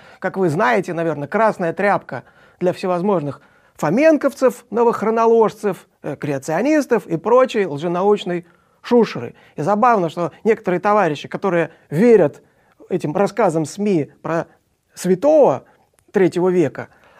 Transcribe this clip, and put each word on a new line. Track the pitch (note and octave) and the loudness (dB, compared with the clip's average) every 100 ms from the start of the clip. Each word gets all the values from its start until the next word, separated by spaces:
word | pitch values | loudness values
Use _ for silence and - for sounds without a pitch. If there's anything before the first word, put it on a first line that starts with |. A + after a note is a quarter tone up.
| - - | -18 -10
как | F#3 F#3 | -8 -2
вы | F#3 | -2
знаете, | D3+ A#3 A3 F3+ | 0 0 0 -2
наверное, | E3 E3 D3 C#3+ | -4 -4 -4 -4
красная | G#3 A3 - E3+ | 0 0 0 -4
тряпка | E3 G3+ F3 - B2+ - _ _ _ | -2 0 0 -4 -14 -16 _ _ _
для | F3+ | -4
всевозможных | F3 F#3+ F3+ F#3 F#3+ C#3+ - _ _ _ - | -2 -4 -2 0 -2 -4 -10 _ _ _ -6
фоменковцев, | D#3 G3 D#4 D4+ C#4+ - C4 - - | -2 2 4 2 0 -2 -2 -2 -6
новохроноложцев, | G#3 A#3 - G#3+ A3+ A3+ A3+ G#3+ A3 G3+ F3+ - _ | -2 0 0 -2 0 2 4 2 0 -6 -6 -12 _
э, | D#3+ C#3+ | -12 -8
креационистов | C#3 C#3 C3+ D#3+ B3+ D#4 C4+ A3+ - | -6 -6 -4 -2 2 0 2 -2 -2
и | E3 | -6
прочей | G#3 B3 C4 A#3 F#3+ | 2 2 2 0 -4
лженаучной | C#3+ E3+ F3 G3+ G#3 F#3+ F3 E3+ _ _ _ | -4 -4 -2 0 0 -2 -8 -10 _ _ _
шушеры. | - A#3+ A3 - A#2+ - _ - | 0 2 2 -2 -12 -14 _ -8
И | |
забавно, | D3+ G#3 B3 A3+ E3+ | -2 2 2 2 0
что | D#3+ E3 - | -4 -8 -4
некоторые | G#3+ A3 - F3+ | -2 -2 -2 -2
товарищи, | G#3 G#3 F3 D3 - | 0 2 2 -2 -8
которые | - G3 F3 D#3+ - _ | -6 -2 -2 -2 -8 _
верят | D3 A#3+ A3 D3+ - _ _ _ _ - | 0 4 6 4 0 _ _ _ _ -8
этим | F#3 D#3+ D3+ | -6 -4 -2
рассказам | G3 G3 G#3 D#3+ | -2 0 0 0
сми | D3+ - G#3 F3+ C3+ _ | -4 -4 -2 -2 -4 _
про | - E3 - _ _ _ _ | -8 -6 -8 _ _ _ _
святого | - F3+ F3+ C#4+ D#4 A3+ C3 - _ _ _ _ | -8 -2 0 4 4 4 2 -6 _ _ _ _
третьего | G3+ F3+ F3+ F3+ | 0 0 2 0
века, | F3+ C#3+ B2+ A2+ _ _ _ | 2 0 -2 -14 _ _ _